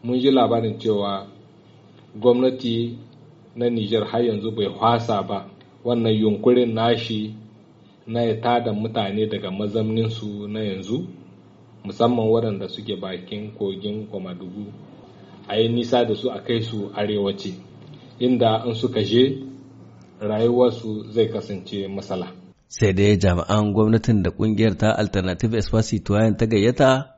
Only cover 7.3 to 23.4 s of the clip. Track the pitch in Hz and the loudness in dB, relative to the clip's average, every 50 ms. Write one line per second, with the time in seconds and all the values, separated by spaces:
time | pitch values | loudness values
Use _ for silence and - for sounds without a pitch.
7.3 | - - - - - - - _ - _ - - - _ _ - 113 117 120 117 | -10 -14 -18 -20 -20 -20 -20 _ -20 _ -20 -20 -20 _ _ -6 -2 -2 0 0
8.3 | 107 107 - 120 120 120 117 120 104 104 110 113 - 117 107 98 98 107 107 107 | 0 0 0 2 2 2 2 0 -4 -2 -4 -4 -2 -4 -4 -2 -2 -2 -2 -2
9.3 | 107 98 98 95 95 98 104 101 101 113 110 110 110 113 113 110 113 - 107 104 | -2 -6 -6 -6 -6 -6 -6 -4 -2 -2 -2 0 0 0 0 -2 -4 -6 -8 -10
10.3 | 104 104 104 104 104 110 110 104 95 95 92 95 113 151 180 - - - - - | -10 -10 -10 -8 -8 -6 -6 -6 -6 -8 -6 -6 -4 -6 -6 -8 -12 -18 -20 -20
11.3 | - - - - - - - - - - - 98 95 - 117 117 123 120 113 110 | -20 -20 -20 -20 -20 -20 -20 -20 -20 -16 -14 -14 -2 2 2 2 2 2 2 2
12.3 | 113 113 113 113 101 95 95 - - - 104 107 104 90 98 95 92 90 - - | 2 2 0 -2 -4 -6 -8 -10 -10 -12 -8 -8 -8 -8 -8 -10 -10 -10 -12 -12
13.3 | 110 104 107 107 104 - 104 98 98 98 95 104 104 107 107 104 - 98 92 92 | -12 -12 -12 -12 -10 -6 -6 -6 -6 -6 -8 -8 -8 -8 -10 -10 -10 -10 -10 -10
14.3 | 90 87 95 90 90 104 104 101 107 - - - - - - - - - - - | -12 -12 -14 -14 -12 -12 -12 -14 -14 -20 -20 -20 -20 -20 -20 -20 -20 -20 -20 -20
15.3 | - - - - 104 110 117 113 117 120 120 - 135 123 120 110 107 - - 127 | -20 -20 -12 -6 0 0 2 2 2 -2 0 2 2 2 2 2 0 -2 -2 -6
16.3 | 110 101 - - 120 113 110 - - 107 101 95 - - 104 101 104 104 101 98 | -6 -6 -4 -2 -2 -2 -2 -4 -6 -8 -8 -8 -6 -4 -4 -2 -2 0 -2 -2
17.3 | 98 - - 101 90 - - - - - - - - - - - - - 123 127 | -4 -4 -8 -12 -12 -12 -18 -20 -20 -20 -20 -20 -20 -20 -20 -20 -8 -2 0 2
18.3 | 127 117 123 113 113 110 - 123 113 110 123 117 - 107 104 95 107 120 127 135 | 2 4 4 2 2 2 -2 -4 -4 -2 -4 -2 0 0 -2 2 4 4 4 4
19.3 | - - - - - - - - - - - - - - - - - - 101 104 | 2 -4 -10 -14 -16 -18 -20 -20 -20 -20 -20 -20 -20 -20 -20 -20 -16 -8 -4 -4
20.3 | 107 107 113 117 120 123 127 123 113 - 110 110 107 107 107 - 107 117 110 - | 0 2 2 2 4 4 4 4 2 -2 -8 -8 -8 -8 -10 -4 0 2 2 2
21.3 | - 107 92 - 101 92 90 - 104 101 98 95 98 98 - - 98 92 87 - | 0 -6 -6 -6 -10 -10 -10 -8 -8 -8 -6 -6 -8 -10 -8 -6 -6 -6 -6 -10
22.3 | - - - - - _ _ _ - - 117 101 95 92 101 104 104 92 92 95 | -12 -20 -20 -20 -20 _ _ _ -2 2 2 2 4 4 4 4 4 4 4 4
23.3 | 87 87 | 2 2